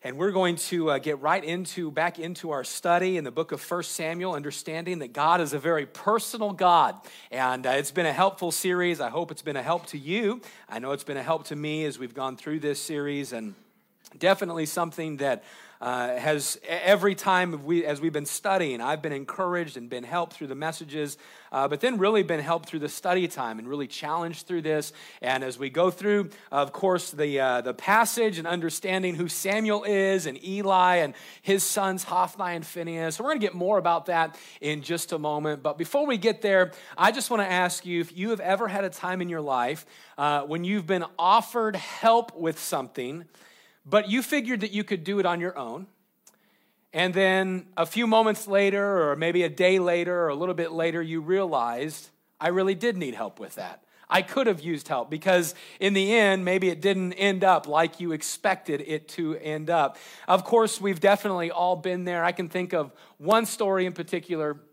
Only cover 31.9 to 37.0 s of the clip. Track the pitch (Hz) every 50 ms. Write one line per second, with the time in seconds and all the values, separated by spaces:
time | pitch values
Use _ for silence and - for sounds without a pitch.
31.9 | 185 180 - - 180 180 185 180 - 196 190 180 175 165 160 - - 175 165 165
32.9 | 165 165 160 165 156 - 226 285 311 254 208 190 170 175 180 190 214 190 175 175
33.9 | 170 160 - - 175 165 160 160 156 - - - - - - 147 151 151 139 156
34.9 | 170 165 - - 170 156 151 151 151 151 151 151 151 139 131 151 147 156 165 -
35.9 | - 285 302 294 247 196 196 226 208 214 - 202 196 185 185 170 - - - -
36.9 | - -